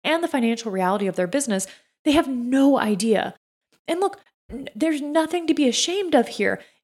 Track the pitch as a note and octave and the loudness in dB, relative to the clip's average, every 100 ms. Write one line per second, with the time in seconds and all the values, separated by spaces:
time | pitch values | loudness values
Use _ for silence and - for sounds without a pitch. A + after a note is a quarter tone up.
0 | - D#4+ E4+ C#4+ A#3 A3+ A3+ F#3+ F#3 G3+ | -2 -2 0 0 0 0 -4 -2 0 0
1 | G3 F#3 F3+ C#4 C#4 F#3+ - - _ _ | -2 -2 -2 -2 -2 -4 -4 -12 _ _
2 | D#4 D4 C4+ B3 A#3+ C4+ C#4 C4+ G#3+ G3 | 0 2 2 -2 -2 4 4 4 2 0
3 | A3 G3+ - - _ _ _ _ - E4+ | 2 0 0 -8 _ _ _ _ -6 -2
4 | G4 G4 _ _ - A#3 C4+ G#3 D#4+ D4+ | -2 -4 _ _ -16 -14 -12 -2 -2 0
5 | D4 D#4 D#4 F4 D#4+ D4+ C4+ A#3 - F#4+ | -2 0 0 0 0 2 2 2 -2 -2
6 | F#4 C#4+ A#3 - F#3+ F#3+ - _ | 0 2 2 -2 -2 -2 -8 _